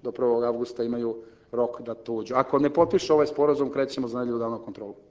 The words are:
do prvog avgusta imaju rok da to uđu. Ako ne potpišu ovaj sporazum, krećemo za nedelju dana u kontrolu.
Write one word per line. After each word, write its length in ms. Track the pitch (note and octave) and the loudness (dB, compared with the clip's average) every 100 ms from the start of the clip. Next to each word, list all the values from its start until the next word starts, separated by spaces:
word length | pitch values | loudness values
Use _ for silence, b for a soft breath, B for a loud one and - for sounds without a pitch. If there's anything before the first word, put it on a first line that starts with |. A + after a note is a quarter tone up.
do 100 | B2+ | -6
prvog 320 | A2+ B2 A#2 | 0 2 2
avgusta 400 | A#2+ A#2 A#2+ - | 2 -2 -4 -4
imaju 320 | A#2 A#2+ A#2 A2 B B B | -2 -2 -2 -6 B B B
rok 280 | A#2+ A#2+ - | -2 -2 -2
da 140 | A#2 | -10
to 180 | A2+ - | -12 -6
uđu. 220 | A2+ G#2 | -6 0
Ako 240 | B2+ C3+ C#3 | 0 4 4
ne 120 | C#3+ | 4
potpišu 420 | D3 E3+ F#3+ - | 4 4 4 4
ovaj 140 | D#3 D3 | 4 4
sporazum, 440 | D3 D3 C#3+ C#3 | 2 2 2 0
krećemo 380 | C#3 C3+ - B2+ | -2 -2 -2 -4
za 100 | A#2+ | -4
nedelju 200 | B2 A#2 | -4 -2
dana 180 | A#2 A2+ | -2 -4
u 80 | |
kontrolu. 300 | A2+ G2 G2+ G2+ - | -10 -12 -12 -14 -20